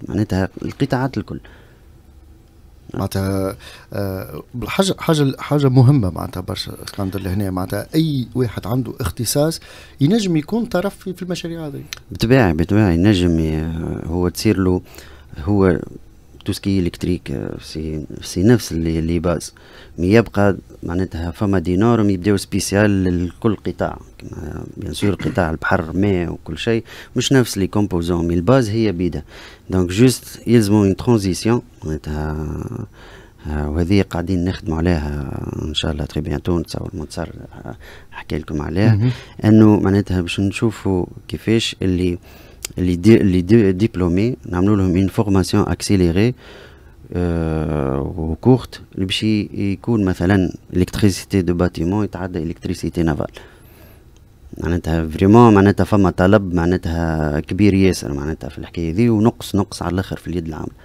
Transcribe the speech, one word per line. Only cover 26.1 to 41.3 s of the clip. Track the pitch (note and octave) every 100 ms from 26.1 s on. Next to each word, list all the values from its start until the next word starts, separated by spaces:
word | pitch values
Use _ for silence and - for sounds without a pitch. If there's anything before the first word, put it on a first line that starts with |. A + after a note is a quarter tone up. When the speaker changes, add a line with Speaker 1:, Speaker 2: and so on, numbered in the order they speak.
| F#2 E2+
Speaker 1:
وكل | D#2+ - D#2+
شيء، | - A2+ - - - B2+
مش | A#2+
نفس | C3+ A#2 -
لي | F#2
كومبوزون، | G#2+ G2+ F2+ E2+ F2 E2+
مي |
الباز | F2 E2+ C3 A2+
هي | A2+ G#2+
بيدا. | F2 F2+ D#2 - - - - -
دونك | F#2 F2+
جوست | F#2 B2+ A#2 - - -
يلزمو | A#2 G2+ G#2+
اون | G2 F2+
ترانزيسيون | - A#2 G2 E2+ A2 A#2+ - -
معناتها، | D#2 D#2 - D2+ D2+ D2+ D2+ D#2 - - - - - - - - D#2+
آه، | D2+ D2
وهذه | D2+ E2+ G2+
قاعدين | - E2+ F2 F#2 F2
نخدموا | - F2+ D#2+
عليها | E2+ E2 D2 D2 C2+ - - -
ان | D#2
شاء | D2+ D#2
الله | D2+ D2+
تري | D#2
بيانتو، | D2+ D2 - F2
نتصور | D#2 - E2+
منتصر، | F2 D2+ - E2 - - - -
آه، | - - - -
حكى | - - D#2
لكم | D2+ D#2
عليها، | D2+ E2 A2 G#2+
Speaker 2:
مهم. | A#2+ B2 - - G#2+
Speaker 1:
انه | G#2+ G#2+ G#2
معناتها | F2 G2 G2 F#2
باش | E2+ -
نشوفوا | G2 F2+ A#2 G#2 G2 F#2 F2 -
كيفاش | -